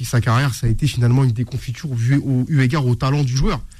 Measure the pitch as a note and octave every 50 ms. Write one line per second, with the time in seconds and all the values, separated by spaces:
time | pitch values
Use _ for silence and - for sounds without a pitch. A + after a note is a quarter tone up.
0 | B2+ - - A#2+ G2 - A2+ B2 C#3 C#3+ A2+ - - - D#3+ - D#3 C#3 - -
1 | A#2+ A#2+ A#2+ C3+ C3+ B2+ A2+ A#2 B2 - - B2 - - A#2 - - D#3 C3 A#2
2 | A#2 A#2+ C#3 C#3+ - C#3 C3 B2+ B2+ - E3 C#3 C3 B2 C3+ D#3+ C3+ B2 A#2+ -
3 | - C3+ C#3 D3 D3 B2+ B2 C3 C#3+ G#3+ F#3 B2 - - - -